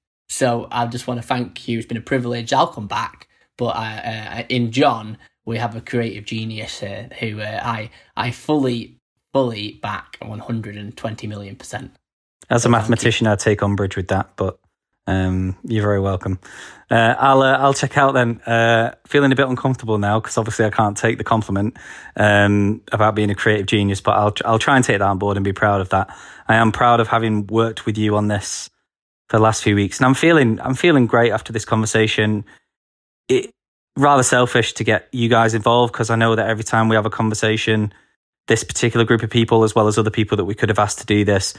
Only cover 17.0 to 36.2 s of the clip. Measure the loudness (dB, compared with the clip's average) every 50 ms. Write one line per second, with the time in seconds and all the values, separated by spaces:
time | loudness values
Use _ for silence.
17 | 4 4 2 4 4 4 6 6 6 4 4 4 4 2 2 2 -2 -2 2 2
18 | 2 4 4 2 2 2 -2 -4 -4 -2 0 2 4 4 4 4 2 0 -4 -10
19 | _ _ 2 4 4 4 4 2 2 0 0 -2 0 -2 -2 -2 -2 -2 -2 0
20 | 0 0 0 0 -2 -2 -4 -4 -4 -2 -2 0 0 0 2 2 0 0 0 0
21 | -2 -2 -2 -2 -2 -2 0 -2 0 -2 -2 -2 -2 -2 -4 -8 -16 -20 -20 -20
22 | -20 -16 -2 0 2 4 6 6 4 4 4 2 2 0 -2 -4 -6 -6 -2 0
23 | 2 2 2 0 -2 -2 -2 0 0 0 0 0 0 0 0 0 2 0 -2 -2
24 | -2 0 0 2 2 0 0 -2 -2 0 0 2 2 2 2 2 2 2 0 0
25 | 0 0 0 0 -2 -2 -2 0 -2 -2 -2 0 0 2 2 0 0 0 0 -2
26 | -2 -2 -8 -16 -20 -20 -20 -14 -2 0 2 4 4 2 2 2 4 4 4 4
27 | 2 2 0 0 0 0 -2 -2 -4 -2 0 0 0 0 -2 -6 -6 -4 -2 0
28 | 0 0 2 0 0 0 -2 -2 -4 -6 -10 -12 -12 -16 _ _ _ _ _ _
29 | _ _ _ _ _ _ 2 4 4 4 2 2 0 2 2 2 2 0 0 0
30 | 2 2 2 4 4 4 4 6 4 2 0 -2 -2 -4 -4 0 2 4 4 4
31 | 4 4 4 2 4 2 2 -2 -4 -6 -8 -8 -4 -2 -2 -2 -2 0 0 0
32 | 0 2 0 0 0 0 -2 -4 -6 -10 -18 _ _ _ _ _ _ _ _ _
33 | _ _ _ _ _ 0 0 0 0 -4 -12 _ _ _ _ _ _ _ _ 2
34 | 4 4 6 4 4 4 4 2 2 2 2 0 0 0 -4 -4 -2 0 0 0
35 | -2 _ -4 -2 0 2 4 4 4 2 2 0 2 2 4 4 4 2 0 -4
36 | -2 -2 0 2